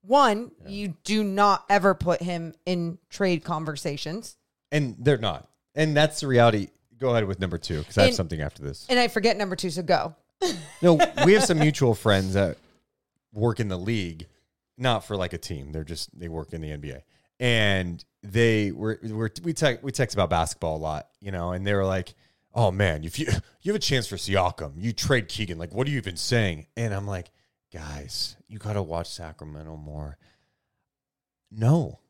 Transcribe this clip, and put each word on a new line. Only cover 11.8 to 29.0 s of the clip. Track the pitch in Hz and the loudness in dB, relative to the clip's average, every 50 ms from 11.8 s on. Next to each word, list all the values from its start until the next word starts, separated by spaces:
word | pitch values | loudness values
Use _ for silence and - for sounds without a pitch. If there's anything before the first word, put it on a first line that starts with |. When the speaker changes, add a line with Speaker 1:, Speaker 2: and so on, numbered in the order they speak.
| 139 120 110 | 4 4 4
Speaker 2:
friends | - - 110 101 98 95 95 92 | 4 4 4 4 4 4 2 2
that | 98 98 85 71 - _ _ _ _ _ _ _ _ _ _ _ _ _ _ _ | 2 2 2 0 -8 _ _ _ _ _ _ _ _ _ _ _ _ _ _ _
work | 107 113 117 110 - | 0 0 0 2 0
in | 113 101 | -2 -4
the | 95 | -4
league, | 90 90 107 117 107 92 85 82 80 85 _ _ _ _ _ _ _ _ _ _ | -4 -2 -2 -2 -2 -2 -4 -8 -12 -16 _ _ _ _ _ _ _ _ _ _
not | - 127 131 117 104 - | -4 -2 -2 -2 -2 -4
for, | - 107 | -4 -4
like, | 98 92 87 | -4 -2 -4
a | - | -4
team. | 82 - - 87 71 67 69 | -8 -8 -8 -10 -10 -10 -8
They're | 76 80 78 | -8 -8 -8
just, | 76 85 80 - - _ - | -8 -10 -10 -10 -14 _ -14
they | 87 | -12
work | 85 80 80 73 - | -10 -8 -10 -10 -8
in | - 82 | -10 -10
the | 78 76 | -8 -8
N | 76 73 | -10 -10
B | 71 71 | -10 -12
A. | 65 67 _ _ _ _ _ _ _ _ | -14 -14 _ _ _ _ _ _ _ _
And | 127 123 120 113 107 101 98 95 90 87 85 80 - _ _ _ | 0 2 2 4 4 2 2 0 0 -4 -6 -10 -14 _ _ _
they | - 104 95 117 117 117 113 107 104 101 | -18 -2 2 4 4 6 4 4 2 0
were, | 85 - 107 110 110 - - | -2 -4 -4 -6 -6 -6 -8
were, | 113 107 110 113 107 _ - 175 | -8 -6 -4 -4 -6 _ -6 -6
we | 170 156 | -6 -2
te-, | - 160 143 120 - | 0 0 0 0 -2
we | - 139 | -8 -8
text | 123 - 131 - - | -2 -2 -2 0 2
about | 101 92 78 | 0 0 2
basketball | 90 82 82 - - _ - 82 78 | 2 0 0 0 -4 _ -4 -4 -4
a | 78 | -4
lot, | 78 78 78 76 - _ _ _ | -4 -4 -6 -6 -8 _ _ _
you | 101 98 | -12 -8
know, | 95 87 85 87 | -6 -6 -4 -4
and | 90 92 95 | -4 -4 0
they | 101 101 | 0 2
were | 98 95 | 2 2
like, | 95 95 92 90 - - _ _ _ _ _ _ _ - | 0 0 -2 -4 -6 -16 _ _ _ _ _ _ _ 0
"Oh, | 117 113 98 | 2 2 2
man, | 90 98 104 90 78 76 78 | 2 2 2 2 2 -2 -6
if | 82 - 135 | -8 -6 -6
you, | 156 - - - - _ _ _ | -2 0 -2 -2 -2 _ _ _
you | _ 185 | _ -2
have | 208 | -2
a | 208 | 0
chance | - - 143 127 107 | 0 0 0 0 -2
for | - 101 | -4 -8
Siakam, | 87 - 98 95 95 90 90 - - 80 71 69 | -8 -4 0 2 2 2 0 -2 -6 -12 -12 -10
you | 80 98 117 117 | -6 -6 -6 -4
trade | - - - 139 120 107 | -4 0 0 0 0 0
Keegan. | - - - 110 92 87 | -4 -6 -8 -6 -6 -6
Like, | 80 85 82 87 | -8 -10 -8 -4
what | 104 131 | -4 -2
are | 143 | -2
you | 147 | -2
even | 127 - 95 87 | -4 -6 -6 -8
saying?" | 82 - - 123 117 107 95 82 76 76 _ _ | -6 -2 0 2 2 2 2 -2 -4 -10 _ _
And | 113 117 110 98 | -6 -6 -4 -4
I'm | 98 101 | -6 -6
like, | 101 98 90 82 - _ _ _ _ _ _ _ _ - | -6 -8 -8 -10 -14 _ _ _ _ _ _ _ _ -16
"Guys, | 85 76 73 73 71 71 65 - - - - - _ _ | -14 -14 -12 -12 -12 -12 -10 -8 -8 -8 -8 -10 _ _
you | _ 110 104 | _ -18 -10
gotta | - 104 107 104 | -6 -4 -4 -4
watch | 95 76 85 85 | -4 -4 -6 -6